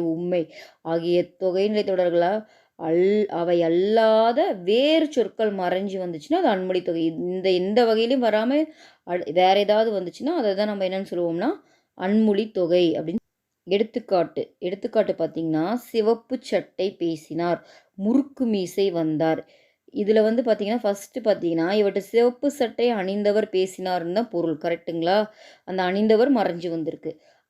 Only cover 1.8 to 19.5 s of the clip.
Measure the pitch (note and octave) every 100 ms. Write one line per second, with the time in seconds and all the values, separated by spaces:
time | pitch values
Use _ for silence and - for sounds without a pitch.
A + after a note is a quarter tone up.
1.8 | G3+ F#3 F3+ E3+ E3+ G#3+ G#3+ _ _ -
2.8 | E3 E3 F#3+ G#3 G#3 E3 E3+ F3 E3 E3+
3.8 | G3 A3 A3 A3 A3+ A#3+ F#4 G#3+ F3 A3
4.8 | C#4+ D#4+ D4+ C#4 G3 - A3 G3 F3+ F#3
5.8 | G3 F#3+ F3+ E3 D3 E4 E4+ G3 F#3 F#3
6.8 | F#3 E3 E3 E3 F3 F#3 F#3 F3+ F#3 G#3+
7.8 | A#3 A3 A#3 C4 A#3 G#3+ A3+ C#4+ D#4 -
8.8 | - _ - F3+ - D#3+ F#3 G3 G3 G#3
9.8 | A3+ G3+ F3+ - B3+ F4 A3 F#3+ G#3 G#3
10.8 | F#3+ F#3+ G3 F3 E3+ E3 A3+ G4+ _ _
11.8 | _ - F#3 G#3 A3 G3+ A3 - F3 F3
12.8 | F3 D#3+ D#3+ G3 _ _ _ _ - G3
13.8 | A3 B3 - F#3 D#3 - - - F3 F#3+
14.8 | - A3+ F#3+ F3+ E3 - E3 D#3 E3 A#3+
15.8 | - A3+ G#3 A3+ - B3+ - G3+ - -
16.8 | F#3+ G3 E3+ D#3+ - D#3+ E3+ E3 - -
17.8 | _ - G3 C4 C#4 - A#3+ G#3 F3 -
18.8 | G3 E3+ D#3+ D#3 D#3+ D#3+ -